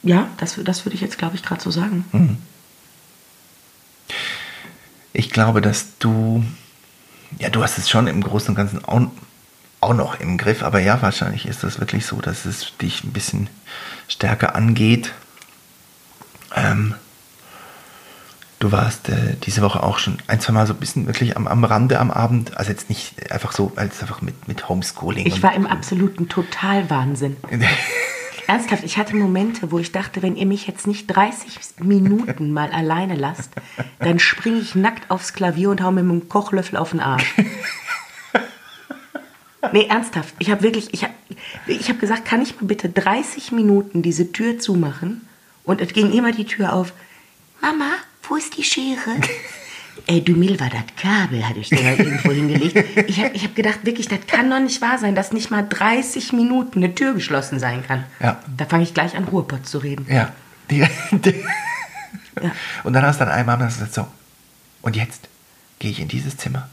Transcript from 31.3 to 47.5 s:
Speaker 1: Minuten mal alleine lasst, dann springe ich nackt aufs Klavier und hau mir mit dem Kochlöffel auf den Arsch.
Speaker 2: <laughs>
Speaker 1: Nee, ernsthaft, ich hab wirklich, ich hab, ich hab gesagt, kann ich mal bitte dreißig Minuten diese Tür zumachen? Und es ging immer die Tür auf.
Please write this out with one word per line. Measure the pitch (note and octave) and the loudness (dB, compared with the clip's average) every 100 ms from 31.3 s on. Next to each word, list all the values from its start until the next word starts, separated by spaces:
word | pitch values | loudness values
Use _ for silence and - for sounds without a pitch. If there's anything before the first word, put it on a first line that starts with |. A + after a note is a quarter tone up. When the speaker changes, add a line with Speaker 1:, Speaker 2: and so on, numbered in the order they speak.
| A#3 - - - - | 0 -14 -16 -18 -4
Speaker 1:
Minuten | F3+ G3+ F#3+ G#3 A#3+ - D3+ | 4 6 6 4 0 -4 -2
mal | D3+ D3+ | -2 -2
alleine | D#3+ D#3+ E3 F#3+ | -2 0 0 0
lasst, | D#3 C#3 F3 - - - - - - | -2 -4 -6 -12 -12 -12 -10 -10 -2
dann | B2 E3+ | 0 4
springe | - - A#3 A3+ | 2 2 0 0
ich | A3+ | 0
nackt | F#3 G#3 A#3 - | 2 2 0 -4
aufs | F#3 - | -4 -4
Klavier | - F#3 D#3+ G3 | -2 0 2 2
und | F#3+ | 2
hau | F#3 | 2
mir | F#3 | 4
mit | F3+ F3 | 4 2
dem | E3+ | 2
Kochlöffel | G#3 G3+ F#3+ F#3 - | -2 2 -2 0 -2
auf | E3 | -2
den | E3 | -2
Arsch. | C3+ C3 C3 - | 0 2 2 2
Speaker 2:
<laughs> | - G#3 - - - - - - - - - - - - - - - - - - _ _ B3 | 0 -2 -10 -10 -8 -8 -10 -20 -2 -2 -2 -16 -20 -20 -18 -18 -14 -18 -18 -20 _ _ 2
Speaker 1:
Nee, | G3+ G#3 | 4 4
ernsthaft, | A3 A#3 E3+ D3+ - | 0 0 -6 -6 -4
ich | E3+ | 0
hab | G#3 | 4
wirklich, | G#3+ A3 G3+ | 4 2 -6
ich | - | -6
hab, | - - _ - - - - | -6 -8 _ -18 -16 -12 -4
ich | - - | -4 -2
hab | - | -2
gesagt, | G#3 A3+ | 0 -2
kann | - A#3 | 0 0
ich | - - | 0 -4
mal | |
bitte | G3 G#3 F3 | -2 -2 0
dreißig | F#3 F#3+ A3+ D4+ - - | 0 2 0 -2 -8 -4
Minuten | A#3 G#3 G3+ G3+ F3 | 2 6 4 4 0
diese | E3+ D#3 F3 | 0 0 -2
Tür | - A3+ A#3 | 0 -2 -2
zumachen? | - F3+ D3 C3+ F3 A#3 - _ _ _ | 0 2 0 -2 -6 -8 -12 _ _ _
Und | - G3 | -2 -2
es | F3 | 0
ging | A3 G#3 | 2 4
immer | A3 A#3 | 4 2
die | A3+ G#3 | 0 -4
Tür | - G3 | -2 0
auf. | F#3 F3+ - - - - _ _ | 0 -2 -8 -20 -20 -20 _ _